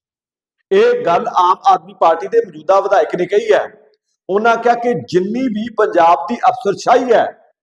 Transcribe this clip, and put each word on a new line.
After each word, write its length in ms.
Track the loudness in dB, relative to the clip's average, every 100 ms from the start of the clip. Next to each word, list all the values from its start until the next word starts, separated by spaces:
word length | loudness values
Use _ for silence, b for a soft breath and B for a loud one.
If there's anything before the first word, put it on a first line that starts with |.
| _ _ _ _ _ _ _
ਇਹ 320 | 2 2 0 0
ਗੱਲ 220 | -2 -2
ਆਮ 280 | 0 0 2 2
ਆਦਮੀ 260 | 0 -2 0
ਪਾਰਟੀ 280 | 0 0 -2
ਦੇ 100 | -2 -2
ਮੌਜੂਦਾ 340 | -6 0 0
ਵਿਧਾਇਕ 340 | 2 0 0
ਨੇ 120 | -2 -2
ਕਹੀ 260 | -2 2
ਹੈ। 400 | 0 -2 -12 _ _ _ _ -6
ਉਹਨਾਂ 260 | 0 0 2
ਕਿਹਾ 180 | 0
ਕਿ 200 | 0 -2
ਜਿੰਨੀ 480 | -4 -4 -4 -2 -4
ਵੀ 320 | -4 -6 -6 -2
ਪੰਜਾਬ 480 | 0 2 2 2 -2
ਦੀ 80 | -2
ਅਫਸਰਸ਼ਾਹੀ 760 | -2 -2 -4 -4 0 2 2
ਹੈ 400 | 0 0 -6 _ _